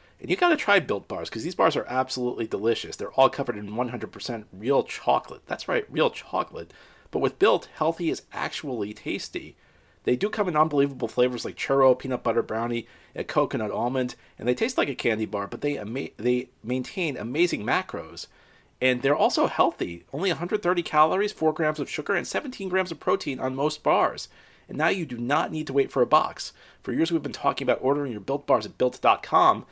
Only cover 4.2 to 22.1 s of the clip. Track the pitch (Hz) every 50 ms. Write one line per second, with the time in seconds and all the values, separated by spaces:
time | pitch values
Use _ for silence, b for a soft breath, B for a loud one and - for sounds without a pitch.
4.2 | - - 120 110 104 _ - 92 107 123 139 135 127 - - - - - 135 127
5.2 | - - - - _ - - - - - 165 123 - - - - 156 123 - -
6.2 | - - - 92 - - - 80 85 - b b b b b b b b - 151
7.2 | 135 127 - - 185 220 214 175 - - - - 156 160 165 - 175 160 127 -
8.2 | - _ - - 143 156 - - - 143 127 113 101 104 104 - - 151 190 196
9.2 | - - - - - - - b b b b b b b b b b - 127 123
10.2 | 185 208 - 220 202 185 156 156 156 160 151 143 143 139 135 127 123 110 - -
11.2 | 123 127 127 113 - 104 90 - - - 139 139 131 131 127 127 - 131 127 123
12.2 | - 120 110 117 107 - 110 110 117 120 120 117 110 b b b b b b -
13.2 | 90 - - 156 143 - - 120 110 104 107 107 117 123 131 131 127 123 - b
14.2 | b b b b 104 120 127 - 226 254 - - 196 151 123 - - 120 110 110
15.2 | 110 95 104 101 101 101 - - - 147 143 120 101 104 120 139 160 156 _ -
16.2 | 107 123 123 123 123 - _ _ - 110 127 131 123 - - 190 175 156 131 -
17.2 | 104 117 127 156 175 - 160 120 104 113 143 180 - - - 101 80 80 85 -
18.2 | - - b b b b b b b b b - 127 131 127 120 - 135 147 175
19.2 | 208 254 - - - - - - - 339 - - - 90 85 87 - _ - 151
20.2 | 185 196 156 135 170 170 - 208 - 175 185 175 165 - - 151 156 160 180 190
21.2 | 208 208 - - 160 160 151 - 160 156 151 156 - - - - 147 -